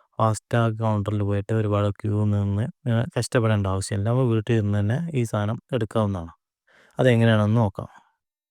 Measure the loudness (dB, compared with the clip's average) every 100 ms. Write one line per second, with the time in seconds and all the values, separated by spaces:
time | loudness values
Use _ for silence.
0 | _ -2 0 0 -2 0 0 0 -2 0
1 | 0 -2 -2 -2 -2 -2 0 0 0 -2
2 | -2 0 2 0 0 -2 -4 -6 -2 -2
3 | -2 -4 -2 0 2 2 0 -2 -4 -4
4 | 0 0 2 0 0 0 0 0 0 -2
5 | -4 -4 -2 -2 -4 -6 -6 -6 -2 -2
6 | -2 -4 -8 -16 _ _ _ _ _ 0
7 | 2 4 4 4 4 2 0 -2 -14 -14
8 | _ _ _ _ _